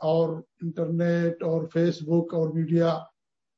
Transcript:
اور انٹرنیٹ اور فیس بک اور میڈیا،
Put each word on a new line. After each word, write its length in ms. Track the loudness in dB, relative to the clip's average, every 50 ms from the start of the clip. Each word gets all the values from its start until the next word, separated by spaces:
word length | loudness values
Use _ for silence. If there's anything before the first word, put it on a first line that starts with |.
| -2 0
اور 180 | 2 2 2 0 -2 -6 -10 _ _ -10
انٹرنیٹ 800 | -8 -6 -4 -4 -4 -2 0 0 0 2 2 2 0 0 -2 -2 -2
اور 240 | -2 -2 -2 -2 -2 0
فیس 280 | 0 2 2 0 -2
بک 320 | -2 0 0 0 0 0 0
اور 140 | -2 0 0 0
میڈیا، 360 | -2 0 2 2 2 2 2 0 -2 -6 -14 _ _ _ _ _ _ _ _ _